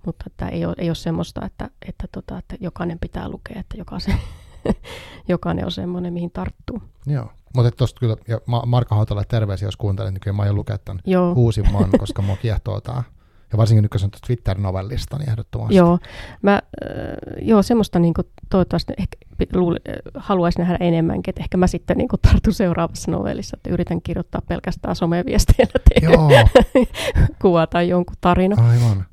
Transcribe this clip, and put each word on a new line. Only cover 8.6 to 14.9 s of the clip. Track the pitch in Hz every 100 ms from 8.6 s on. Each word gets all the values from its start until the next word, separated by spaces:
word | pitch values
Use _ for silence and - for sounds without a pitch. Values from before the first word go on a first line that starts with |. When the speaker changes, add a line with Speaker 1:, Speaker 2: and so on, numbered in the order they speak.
| 120
Speaker 2:
Marko | 123 120
Hautala, | 107 107 104
terveisiä, | 101 117 104 92 101
jos | 101
kuuntelet, | 104 98 98
niin | 95
kyllä | 101 101
mä |
aion | 101
lukea | 101 95 101
tän | - 95 -
Speaker 1:
Joo. | 180 180 147
Speaker 2:
uusimman, | 117 107 98 101 98 220
Speaker 1:
<laughs> |
Speaker 2:
koska | 101 -
mua | 98 98
kiehtoo | 113 98 - 101
tää. | - - 123 - _ _ _
Ja | 104
varsinkin | 110 110
nyt, | 104
kun | 98
se | 98
on |
tuossa | - -
Twitter-novellista, | 123 - 95 98 92 98